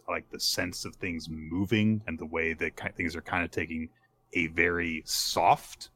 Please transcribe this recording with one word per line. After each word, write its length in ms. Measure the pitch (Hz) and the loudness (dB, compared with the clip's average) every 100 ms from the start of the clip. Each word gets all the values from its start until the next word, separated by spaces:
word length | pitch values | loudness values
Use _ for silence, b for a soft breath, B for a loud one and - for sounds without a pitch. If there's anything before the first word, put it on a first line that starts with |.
| - | -4
I 60 | |
like 160 | 85 - | -4 -4
the 80 | - | -4
sense 460 | - - 90 - 92 | -2 0 -2 -4 -10
of 100 | - | -8
things 340 | 92 82 80 | -6 -6 -6
moving 720 | 80 78 87 98 110 107 107 95 | -8 -4 -2 2 6 6 4 -2
and 100 | 82 | -8
the 80 | 80 | -4
way 280 | 82 82 | -2 0
that 220 | 80 82 - | 0 -4 -4
ki-, 140 | - - | -8 -4
things 200 | 85 82 | -4 -4
are 60 | |
kinda 260 | - 92 82 | -2 -2 0
taking 420 | - 82 80 80 _ _ _ _ | -4 -4 -4 -6 _ _ _ _
a 140 | 92 80 | 0 0
very 560 | 80 85 85 85 78 - | 4 4 4 0 -4 -4
soft 840 | - - - 90 147 - - - | -2 0 4 6 6 2 -16 -18